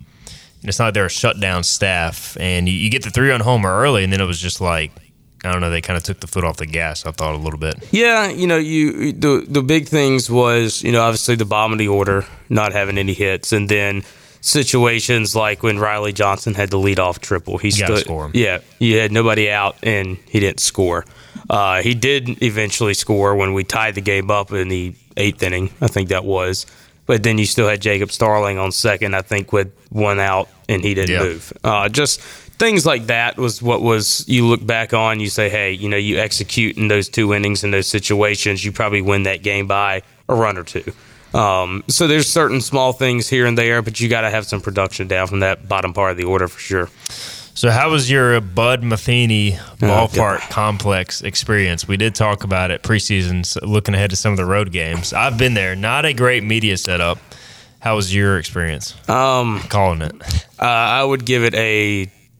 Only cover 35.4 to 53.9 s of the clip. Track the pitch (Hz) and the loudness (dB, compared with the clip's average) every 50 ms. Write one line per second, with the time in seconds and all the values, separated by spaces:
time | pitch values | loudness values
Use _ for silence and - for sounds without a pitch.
35.4 | 107 101 101 107 101 95 95 90 104 101 104 101 104 104 - 87 110 104 - - | 0 0 0 0 -2 -2 -2 -2 -2 -2 0 0 0 0 0 0 0 0 -2 -4
36.4 | 101 - - 120 113 107 - - 107 104 104 104 98 - - 117 110 101 104 101 | -4 -2 -2 0 0 0 0 0 2 2 2 2 2 0 0 0 2 2 2 2
37.4 | 101 104 101 98 107 104 98 98 92 - - 104 - - 107 101 104 104 104 - | 0 0 -2 -2 -2 0 0 0 0 0 -2 -2 0 0 2 2 2 2 2 0
38.4 | - 104 98 92 92 104 95 - 113 104 104 101 92 101 101 98 98 95 95 85 | 0 -2 -2 -2 -4 -6 -4 -2 -2 0 0 0 0 2 0 2 0 0 -2 -2
39.4 | 95 104 101 101 98 98 98 101 101 98 95 95 - _ _ _ _ - 127 113 | -2 -2 -2 -2 -2 -2 0 0 0 0 -2 -4 -8 _ _ _ _ -2 0 2
40.4 | 113 104 98 90 82 - - - - - - - - - - - - - - - | 2 0 0 -4 -8 -8 -8 -8 -8 -10 -12 -14 -18 -20 -20 -20 -12 -4 0 0
41.4 | 107 101 95 92 92 90 92 98 - - 123 - 175 147 151 156 139 - - 170 | 2 2 2 2 0 -2 -4 -6 -4 -2 0 0 2 2 2 2 2 2 2 2
42.4 | 151 110 123 131 117 - 143 135 131 127 120 - 131 127 123 120 107 - 135 127 | 2 2 0 -2 -2 -2 0 0 2 2 0 0 0 0 0 0 -2 0 0 2
43.4 | 123 120 117 120 117 117 117 120 107 110 107 - 120 113 120 117 110 107 107 110 | 2 2 2 2 2 2 2 0 -2 -2 -4 -2 0 0 0 0 0 0 -2 -2
44.4 | 101 - 107 98 - 104 95 98 95 92 - - 95 92 95 92 92 90 101 98 | -4 -4 -6 -6 -4 -4 -2 0 -2 -2 -2 -6 -4 -2 -2 -2 -2 0 0 0
45.4 | 95 95 95 - - 95 101 95 92 95 87 104 98 95 90 90 87 90 95 92 | 0 0 0 -2 -4 -4 -2 -2 -2 -2 0 0 0 0 0 -2 -2 0 0 0
46.4 | 92 85 - - - - 98 90 87 - - - - - - - - - - - | 0 -2 -6 -8 -8 -4 -2 -2 -2 -4 -8 -14 -14 -14 -12 -12 -14 -14 -14 -16
47.4 | - - - - - 120 113 123 147 160 160 147 127 123 139 135 127 123 120 117 | -18 -14 -6 0 2 2 4 4 2 2 2 2 2 2 2 4 4 4 4 2
48.4 | 104 92 90 113 113 120 131 123 117 117 110 104 - 123 120 120 120 113 110 104 | 0 -2 -2 0 2 2 2 0 0 -2 -2 -2 0 0 2 2 4 4 2 2
49.4 | 104 101 95 - - - - - 110 104 101 107 117 117 - 117 113 101 95 82 | 2 0 0 -2 -6 -10 -4 0 2 4 4 4 2 2 2 2 2 2 0 -2
50.4 | - - - 110 104 107 101 98 98 104 98 92 90 - - - - 101 - - | -4 -6 -2 0 0 0 0 0 0 0 0 0 -2 -4 -8 -8 -6 -6 -4 -4
51.4 | - - 107 104 95 90 87 82 - - 98 95 110 113 98 - 110 104 101 98 | -2 0 2 2 2 2 0 -2 -2 -2 0 0 0 0 0 0 0 0 0 0
52.4 | - 98 95 92 92 90 90 - - - 110 101 - - 104 95 92 90 90 90 | -2 -2 0 0 0 0 -2 -2 0 0 0 2 2 2 0 0 2 2 0 0
53.4 | 87 - - - - 104 107 107 - - | -2 -2 -4 -6 -2 0 0 0 2 2